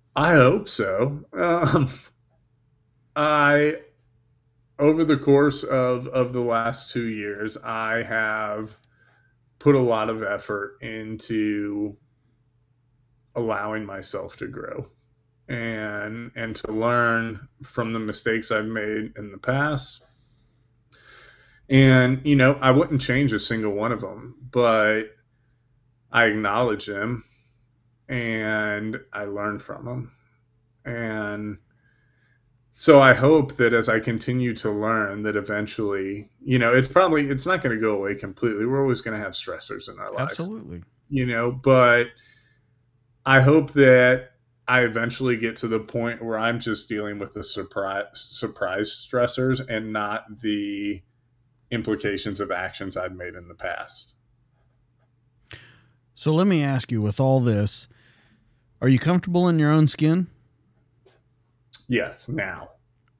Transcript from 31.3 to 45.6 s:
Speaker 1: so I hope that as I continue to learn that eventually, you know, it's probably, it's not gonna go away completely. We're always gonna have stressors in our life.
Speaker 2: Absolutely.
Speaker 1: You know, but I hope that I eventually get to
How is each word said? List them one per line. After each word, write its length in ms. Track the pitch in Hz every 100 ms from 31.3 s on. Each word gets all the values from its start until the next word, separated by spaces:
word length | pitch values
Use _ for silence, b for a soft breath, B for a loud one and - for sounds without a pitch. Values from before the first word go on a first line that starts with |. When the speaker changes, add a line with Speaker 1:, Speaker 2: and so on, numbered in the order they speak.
| 104 107 101 _ _ _ _ _ _ _ _ _ _ _
Speaker 1:
so 300 | - - 143
I 120 | 131
hope 440 | 123 135 156 135 -
that 180 | 117
as 140 | 117 117
I 120 | 113
continue 540 | 117 113 - 127 123 110
to 140 | 107
learn 520 | 104 107 113 101 101
that 120 | 107 104
eventually, 920 | 98 104 107 - 104 98 98 104 - _
you 160 | - 127
know, 140 | 117
it's 160 | 127 131
probably, 400 | 180 185 156 139
it's 160 | 135
not 160 | 175 185
gonna 160 | 135 110
go 180 | 110
away 200 | 101 98
completely. 500 | 101 101 92 120 104
We're 160 | 117 135
always 200 | 139 120
gonna 180 | 113 107
have 140 | 98
stressors 600 | - - 80 - 101 104
in 60 | 98
our 140 | 98
life. 180 | 101 131
Speaker 2:
Absolutely. 520 | - 175 214 - 87 - _ _
Speaker 1:
You 180 | 135 123
know, 260 | 113 120
but 560 | 127 135 131 123 120 120 - b b b b _ _ _ _ _ _ 131
I 160 | 135
hope 300 | 131 156 139
that 580 | 143 131 127 127 127 - _ _ _ -
I 160 | 127
eventually 520 | 120 113 120 117 131 113
get 200 | 113
to 120 | 113